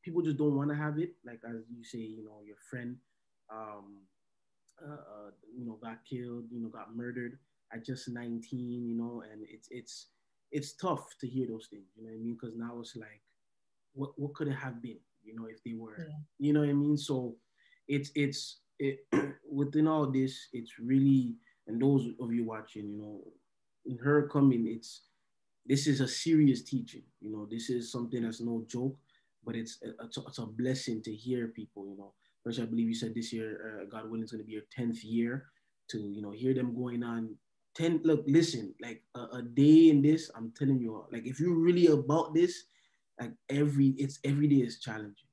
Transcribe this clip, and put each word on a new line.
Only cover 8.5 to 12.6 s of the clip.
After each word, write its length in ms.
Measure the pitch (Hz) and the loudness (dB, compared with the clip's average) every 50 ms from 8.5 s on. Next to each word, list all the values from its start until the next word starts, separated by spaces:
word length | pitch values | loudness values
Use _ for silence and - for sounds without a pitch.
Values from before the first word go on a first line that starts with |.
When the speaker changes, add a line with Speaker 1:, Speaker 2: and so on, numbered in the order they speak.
| - 123 123 120 120 120 120 | -8 -8 -6 -6 -6 -6 -6
Speaker 1:
you 80 | 117 117 | -4 -4
know, 260 | 117 117 117 120 117 | -4 -4 -6 -8 -12
and 240 | - 107 110 107 107 - | -14 -14 -16 -18 -18 -18
it's, 180 | - 110 - - | -18 -20 -20 -16
it's, 380 | 123 123 113 - - - - _ _ _ _ _ _ _ _ _ | -16 -16 -16 -16 -18 -18 -18 _ _ _ _ _ _ _ _ _
it's 220 | - 151 143 - - | -6 -6 -6 -6 -12
tough 420 | - - 185 156 135 - - - _ | -6 -4 -4 -4 -4 -6 -16 -14 _
to 80 | - | -10
hear 200 | 120 123 131 127 | -6 -4 -4 -4
those 200 | 113 113 110 - | -4 -6 -10 -12
things, 200 | - 107 104 95 95 101 | -16 -20 -20 -20 _ _
you 80 | 110 113 | -20 -18
know 60 | 113 | -16
what 60 | 113 | -12
I 40 | 110 | -8
mean? 180 | 113 117 117 | -8 -8 -8
'Cause 160 | 113 127 117 110 | -8 -10 -12 -10
now 240 | 117 | -10